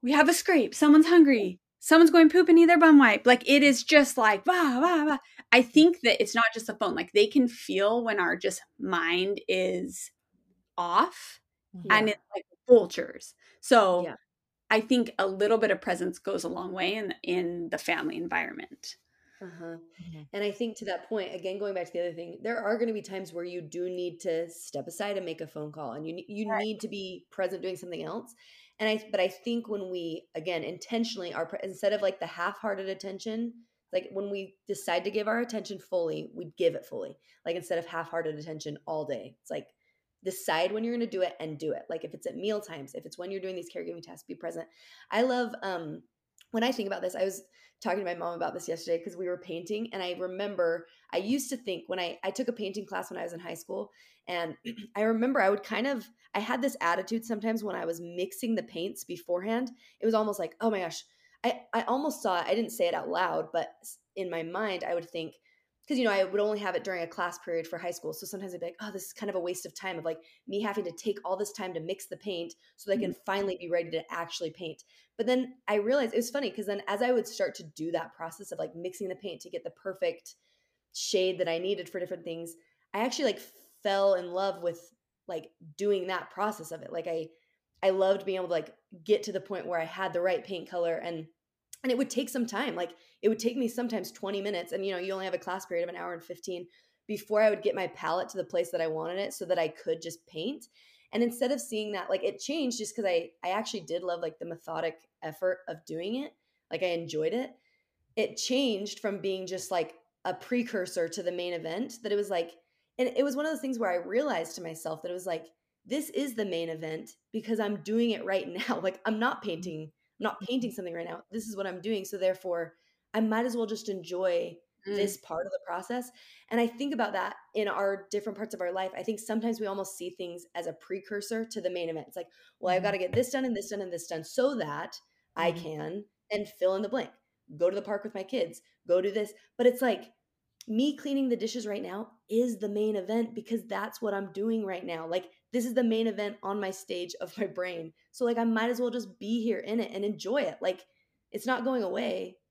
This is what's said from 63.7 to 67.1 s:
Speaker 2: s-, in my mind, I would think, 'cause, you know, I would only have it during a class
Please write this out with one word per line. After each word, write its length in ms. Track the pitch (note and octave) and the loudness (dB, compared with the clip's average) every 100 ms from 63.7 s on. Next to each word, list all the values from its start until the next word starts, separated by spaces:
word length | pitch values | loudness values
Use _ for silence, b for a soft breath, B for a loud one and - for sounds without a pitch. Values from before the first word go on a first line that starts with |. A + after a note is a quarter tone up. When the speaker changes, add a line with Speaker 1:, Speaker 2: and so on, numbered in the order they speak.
| - | -10
Speaker 2:
s-, 160 | - - _ - | -18 -20 _ -8
in 140 | F#3 | -6
my 140 | E3 | -4
mind, 400 | E3 F#3 A3 F#3 - | -4 -4 -4 -4 -4
I 80 | F3 | -4
would 140 | E3 | -4
think, 260 | E3+ D#3+ - _ _ _ _ _ | -8 -10 -12 _ _ _ _ _
'cause, 100 | C4+ | 0
you 80 | A#3+ | 2
know, 60 | |
I 120 | G3 | 2
would 160 | F#3+ G3 | 2 2
only 200 | G#3 G#3+ | 0 0
have 160 | G3+ F3 | -2 -2
it 100 | G3 | -4
during 180 | F#3 | -6
a 40 | |
class 300 | E3 | -6